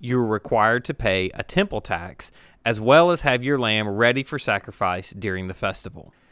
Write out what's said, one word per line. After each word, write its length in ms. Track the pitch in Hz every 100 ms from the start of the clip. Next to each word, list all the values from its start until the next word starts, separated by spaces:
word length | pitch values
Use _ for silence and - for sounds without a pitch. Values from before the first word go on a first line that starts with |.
you 160 | 120 127
were 100 | 117
required 600 | 107 - 117 107 120 -
to 80 |
pay 360 | 151 110 95 92
a 80 | -
temple 380 | - - 202 110
tax, 500 | - 85 87 - - - - _
as 160 | 113 107
well 320 | 110 147 175
as 120 | 170
have 200 | 143 127
your 160 | 123 143
lamb 300 | 117 107 107
ready 340 | 101 117 127
for 160 | 135 143
sacrifice 720 | - 101 - - 92 90 92
during 380 | 101 101 92 92
the 60 |
festival. 580 | 92 101 95 95 80 - - _